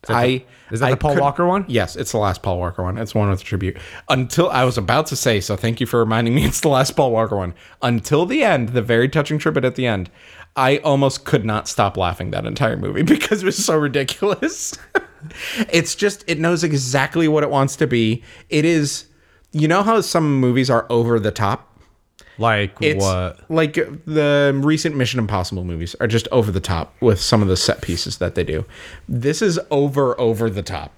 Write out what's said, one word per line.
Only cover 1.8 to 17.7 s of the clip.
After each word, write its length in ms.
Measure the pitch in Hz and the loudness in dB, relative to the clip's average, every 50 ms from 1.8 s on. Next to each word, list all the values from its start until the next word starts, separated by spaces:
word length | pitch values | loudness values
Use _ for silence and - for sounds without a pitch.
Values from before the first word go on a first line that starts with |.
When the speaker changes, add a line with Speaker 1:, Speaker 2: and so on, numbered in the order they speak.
| 95 - - | 0 0 -4
Speaker 2:
it's 160 | - 113 - | -8 -8 -4
the 80 | - 113 | -2 0
last 240 | 104 98 90 - - | 0 0 -2 -2 -2
Paul 160 | 101 90 90 | -4 -2 -2
Walker 240 | 90 87 90 - 92 | -4 -6 -4 -4 -4
one. 160 | 90 95 113 | -4 -4 -6
It's 160 | 117 107 - | -8 -2 0
one 140 | 117 104 101 | 0 2 2
with 100 | 98 95 | 0 -2
a 20 | - | -2
tribute. 340 | - - 95 98 92 - - - - - - - - | -6 -4 -2 -2 -4 -6 -6 -14 -18 -18 -20 -2 -2
Until 380 | 135 131 127 120 - 165 170 180 | 0 0 0 -2 2 2 2 2
I 140 | - 123 131 | 4 2 2
was 120 | 127 117 117 | 2 2 0
about 300 | 101 90 113 143 156 - | 0 2 2 0 0 0
to 80 | 143 | -4
say, 260 | - - 131 113 101 | -2 0 2 2 2
so 140 | 92 - 104 | 0 -2 -4
thank 260 | 95 - 113 117 117 | -2 -2 -2 -2 -2
you 60 | 127 - | -4 0
for 120 | - 120 | 2 0
reminding 360 | 113 107 113 113 117 117 120 | 2 2 2 0 2 2 2
me 100 | 147 143 | 2 2
<laughs> 0 | |
it's 160 | 139 - - | 2 0 2
the 80 | - 160 | 2 2
last 220 | 139 127 135 - | 4 4 2 0
Paul 200 | - - 143 127 | 2 2 2 2
Walker 240 | 117 110 113 104 104 | 2 2 0 0 0
one. 200 | 101 92 87 87 - - - - _ | -4 -4 -4 -8 -12 -18 -20 -12 _
Until 460 | - 127 120 117 98 - 151 147 175 185 | 0 0 0 0 0 2 2 2 2 2
the 160 | 254 311 277 | 0 0 2
end, 260 | 220 175 135 120 107 | 2 2 2 0 0
the 120 | 123 127 113 | -2 -2 0
very 260 | 120 117 117 123 135 | 2 2 4 4 2
touching 300 | - 160 147 - 151 151 | 2 0 -2 0 -4 -2
tribute 260 | - 165 156 139 123 | -2 0 0 2 0
at 80 | 127 123 | 0 -2
the 120 | - 127 120 | 0 -2 0
end, 240 | 110 98 90 - _ - - - - - - _ _ | 0 -2 -4 -6 _ -20 -20 -20 -20 -20 -20 _ _
I 220 | 135 131 131 143 147 | 0 2 2 2 2
almost 460 | - 156 139 139 139 135 131 - - | 2 2 2 4 2 2 0 -2 -4
could 200 | - - 139 101 | 0 0 0 0
not 220 | 110 107 107 - - | 0 -2 -2 -4 -6
stop 300 | - - 107 98 95 - | -2 0 0 0 2 0
laughing 320 | 92 87 85 - 90 101 | -2 -2 -2 -4 -6 -6
that 140 | 104 - - | -4 -4 -4
entire 320 | - 104 - 135 113 117 101 | -4 -4 -2 -2 -2 -2 -2
movie 240 | 95 95 101 - | -4 -4 -2 0
<laughs> 20 | 160 | 2
because 380 | - 311 - - - 214 208 | 2 2 2 2 -2 -2 -2
it 40 | 190 185 | 0 -2
was 160 | 190 - - | -2 -2 0
so 120 | - 165 | 0 2
ridiculous. 1000 | 156 147 143 123 151 139 - - - - 208 190 - - 320 - - - - - - - - _ | 2 2 0 0 -2 -2 -2 -4 -2 -2 -2 0 0 -2 -6 -4 -6 -10 -10 -10 -12 -18 -6 _
<laughs> 80 | 392 - - - - 147 156 165 - - - - 233 220 - | -6 -6 -6 -20 -20 -20 -18 -16 -14 -12 -10 -6 -6 -4 0
It's 260 | - 170 160 - - | 0 0 0 -2 -4
just, 280 | - 202 202 202 - - - | -2 -2 -2 -2 -4 -6 -6
it 120 | 170 151 | -4 -2
knows 240 | 160 165 175 160 160 | 0 0 0 0 0
exactly 640 | 165 151 139 131 123 127 139 131 143 - 170 165 156 | 0 0 -2 -2 -2 -2 -2 -2 0 0 0 2 2
what 160 | 151 156 147 | 4 2 0
it 60 | 147 | 2
wants 260 | 143 139 135 139 | 2 0 0 0